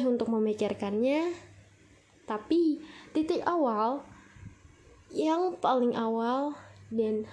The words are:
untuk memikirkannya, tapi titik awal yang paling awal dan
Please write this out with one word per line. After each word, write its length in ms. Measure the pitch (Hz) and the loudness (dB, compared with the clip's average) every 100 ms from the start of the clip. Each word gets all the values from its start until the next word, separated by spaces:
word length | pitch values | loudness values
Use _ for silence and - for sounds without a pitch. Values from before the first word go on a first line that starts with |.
| 254 | 4
untuk 240 | 240 226 | 0 0
memikirkannya, 1040 | 226 214 214 208 202 202 208 254 302 349 339 - - - - - - _ _ | 2 0 0 -2 -2 -2 0 2 2 0 -4 -12 -20 -20 -20 -20 -20 _ _
tapi 560 | - 214 - 330 320 285 - - - | -8 -8 0 4 4 2 -6 -18 -4
titik 320 | 311 311 349 | -2 0 0
awal 640 | - 349 262 214 226 285 - - - - - - - - - - - | 0 2 2 2 0 0 -8 -20 -20 -20 -20 -20 -20 -20 -20 -20 -8
yang 480 | - 311 330 370 349 | -2 0 2 0 0
paling 400 | - 254 240 233 | 0 2 2 0
awal 560 | 226 226 233 262 294 294 - - - | 0 0 0 0 -2 -6 -14 -20 -6
dan 400 | 226 220 214 214 | -2 0 -2 -4